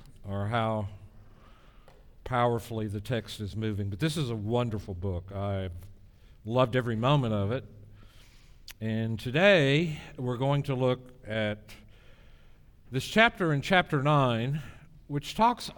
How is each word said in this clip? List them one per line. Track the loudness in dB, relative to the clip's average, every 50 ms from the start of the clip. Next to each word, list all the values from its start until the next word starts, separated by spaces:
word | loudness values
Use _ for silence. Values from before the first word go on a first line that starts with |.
| -20 -20 -20 -16 -10 -8
or | -4 -4 -2 0
how | 0 0 0 2 0 -2 -2 -6 -8 -14 -18 -20 -20 -20 -20 -20 -20 -20 -20 -20 -20 -20 -20 -20 -20 -20 -20 -20 -20 -20 -20 -20 -20 -14 -8
powerfully | -4 0 2 2 2 2 0 -2 -6 -6 -4 -4
the | -4 -4 -6
text | -4 -2 -4 -4 -4 -6 -10 -8
is | -8 -8 -6
moving. | -4 -4 -2 -2 -2 -4 -4
But | -2 -2
this | -2 -2 0 -2
is | -2 -2
a | -4
wonderful | -4 -2 0 0 0 0 0 -2 -6 -6 -8 -8
book. | -6 -4 -4 -4 -4 -6 -8 -8
I've | -6 -4 -2 -2 -2 -4 -6 -8 -10 -14 -16 -18 -20 -20 -20 -20 -20 -20 -20 -20 -14 -8
loved | -2 2 2 2 4 2
every | 0 0 0 -2
moment | 0 2 4 4 4 4 2 2
of | 0 0 0
it. | -2 -4 -6 -10 -16 -20 -20 -20 -20 -20 -20 -20 -20 -20 -20 -20 -20 -20 -20 -20 -20 -20 -20 -20 -12 -6
And | -4 -2 -2 0 0 -2 -2 -4
today | -4 -2 2 4 6 6 8 8 6 6 4 4 2 0 -2 -6 -10 -14 -10 -6
we're | -4 -4 -2
going | 0 0 2 2 0 0
to | 0 0
look | 2 2 2 2 0 -4 -12 -20 -18 -10
at | -4 -2 0 0 0 -2 -4 -8 -16 -20 -20 -20 -20 -20 -20 -20 -20 -20 -20 -20 -20 -20 -20 -20 -20 -20 -20 -20 -20 -20 -20 -18 -6 -6
this | -6 -4
chapter | 0 4 4 4 4 4 2 0 2 2
in | 0 2
chapter | 4 4 4 4 4 0 0 2
nine, | 4 4 6 4 4 2 2 0 -2 -2 -4 -6 -10 -16 -18 -20 -20 -20 -20 -12
which | -6 -6 -6 -6 -6 0
talks | 2 4 4 4 2 -4 -8 -2